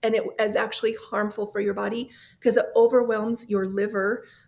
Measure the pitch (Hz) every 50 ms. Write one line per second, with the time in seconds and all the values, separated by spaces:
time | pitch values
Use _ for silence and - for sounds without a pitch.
0 | - 220 220 220 - - - - 220 208 208 - 220 220 - - - 220 226 220
1 | - - - 208 208 208 208 - 208 208 - 208 202 202 196 196 202 202 214 233
2 | 247 262 - - - - - _ - 247 208 240 - - - 226 226 233 254 254
3 | 240 233 226 214 214 220 233 226 - - 202 196 190 190 190 196 202 208 208 202
4 | 190 202 226 247 - - - - _